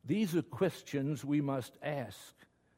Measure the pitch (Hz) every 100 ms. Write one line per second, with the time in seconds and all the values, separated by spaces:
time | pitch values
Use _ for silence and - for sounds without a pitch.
0 | 110 196 208 165 131 - 185 - - 143
1 | 135 143 139 147 139 135 - - 143 143
2 | 120 - - _ - _ _